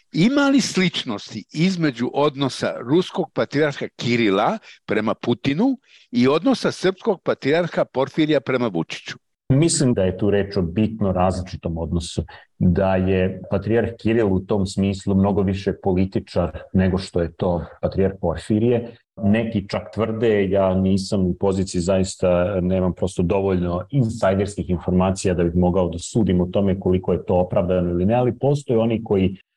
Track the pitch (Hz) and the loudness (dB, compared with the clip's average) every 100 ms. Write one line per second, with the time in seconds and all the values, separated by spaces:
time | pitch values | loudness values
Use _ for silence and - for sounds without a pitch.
0 | _ - 202 285 277 277 - - 185 - | _ 0 2 4 4 2 2 0 0 -2
1 | 131 101 - 107 - 151 180 180 156 117 | -6 -8 -8 -12 -10 -2 0 0 -2 -2
2 | 123 - 147 135 139 - 110 85 117 160 | -2 0 0 0 -4 -2 -4 -4 0 0
3 | 180 - 165 - 117 135 151 135 113 - | 0 -4 -4 -2 -2 0 0 -2 -8 -6
4 | 127 120 110 95 120 220 - - - 104 | -2 2 2 2 2 -2 -8 -16 -6 -2
5 | 107 98 - 120 - 147 254 254 _ - | -2 -2 -2 -2 -2 0 0 -2 _ -20
6 | _ - 131 156 214 247 185 - 180 190 | _ 2 2 4 2 0 0 -2 -2 -2
7 | - 185 - 117 135 156 170 - 151 127 | -2 -2 -2 -2 0 0 0 -2 -2 -2
8 | 135 - 151 147 - 127 120 85 80 - | -2 0 2 2 0 0 0 -2 -4 -8
9 | - - _ _ - 131 165 - 135 110 | -14 -16 _ _ 0 2 4 2 2 2
10 | 92 92 104 101 98 - 85 87 110 - | 0 0 2 2 0 -2 -2 0 -2 0
11 | 101 90 92 92 90 - 90 82 82 85 | -2 2 0 0 -6 -8 -6 -6 -4 -4
12 | 82 - 76 - - - 92 87 95 95 | -4 -6 -8 -12 -16 0 2 4 2 2
13 | 92 95 92 - - 98 101 113 - - | 2 2 0 -2 -6 -4 0 0 0 -2
14 | 104 113 104 95 95 107 95 - 98 95 | 0 2 2 0 0 -2 -2 -2 -2 -2
15 | - 98 98 98 98 98 98 - 98 92 | -2 2 2 2 0 -2 -2 -2 0 0
16 | 95 117 - 98 85 - - 95 92 92 | 0 -2 -4 -2 -2 -4 -4 0 2 0
17 | - 90 82 - 95 87 85 - 87 - | -2 -4 -4 -2 -2 -2 -6 -8 -4 0
18 | 95 190 87 80 - 107 117 120 120 - | -2 -2 -4 -4 -2 0 2 0 -4 -14
19 | _ - 101 110 113 107 95 101 - - | _ -4 0 0 0 -4 -4 -6 -6 -4
20 | 110 110 117 104 95 98 95 92 95 98 | -4 0 2 2 2 2 2 2 2 0
21 | - 104 92 - 196 190 - 92 87 95 | 0 0 0 0 0 0 -2 -2 0 0
22 | 95 - 92 87 90 98 90 92 92 85 | 0 0 2 2 2 0 0 0 0 -2
23 | 92 - 87 98 98 92 87 87 92 139 | -4 -2 0 0 0 0 0 -4 -2 0
24 | 113 113 95 98 98 - 82 87 - 90 | 0 0 0 2 0 -4 -4 -4 0 2
25 | 92 95 98 87 85 85 90 90 87 80 | 2 0 0 0 0 2 2 2 0 -4
26 | - 120 95 90 90 104 98 95 95 92 | -4 0 2 2 0 0 0 0 0 0
27 | 95 87 - 92 90 - 90 92 87 87 | 0 -2 0 0 2 0 0 0 0 0
28 | 92 123 123 120 135 143 - 113 113 113 | 2 2 0 0 0 0 0 0 2 0
29 | - 101 95 95 _ | 0 2 2 -2 _